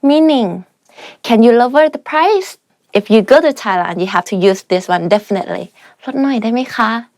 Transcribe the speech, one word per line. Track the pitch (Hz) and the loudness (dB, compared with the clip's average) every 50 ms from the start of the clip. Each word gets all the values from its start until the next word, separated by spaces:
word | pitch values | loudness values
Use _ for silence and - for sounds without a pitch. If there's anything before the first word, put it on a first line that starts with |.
| - | 2
Meaning, | 277 285 302 320 311 302 262 233 185 170 180 180 _ _ _ _ _ _ - - - - _ | 2 2 4 4 2 2 0 0 -2 -4 -8 -12 _ _ _ _ _ _ -20 -20 -20 -20 _
can | _ - 240 220 226 | _ 0 2 4 4
you | 240 | 6
lower | 240 233 240 247 254 294 311 | 4 4 2 2 2 2 2
the | 311 302 - | 2 0 -6
price? | _ - - 311 320 370 427 403 370 - - _ _ _ _ _ _ _ | _ -6 -2 0 0 2 2 0 -2 -6 -14 _ _ _ _ _ _ _
If | _ 202 202 - | _ -4 0 2
you | 202 220 | 2 2
go | 196 - 247 294 | 4 6 4 4
to | 320 311 269 | 4 2 -2
Thailand, | - - 214 190 180 175 175 175 170 | -2 -6 -4 -4 -4 -4 -4 -4 -6
you | 175 | -6
have | 190 196 185 175 | -4 -4 -4 -4
to | - - | -4 -4
use | 190 180 196 190 190 - | 0 2 2 2 0 -2
this | _ - 180 185 | _ -4 -4 -2
one | - 180 175 170 | -2 -4 -4 0
definitely. | 170 202 208 208 - 208 190 - - 175 185 - 185 _ _ _ - _ _ _ | 0 -2 -2 -2 -2 -6 -6 -4 -6 -8 -10 -10 -14 _ _ _ -20 _ _ _
ล | - 262 | -10 -4
ด | 269 | -2
ห | 269 | -2
น่ | 277 | -2
อ | 269 | -2
ย | 240 | -2
ไ | 214 | -4
ด้ | 226 226 | -2 -4
ไ | |
ห | |
ม | 247 254 254 - | -4 -4 -6 -4
ค | - 233 | -2 -2
ะ? | 220 226 233 233 _ _ | -2 -2 -6 -8 _ _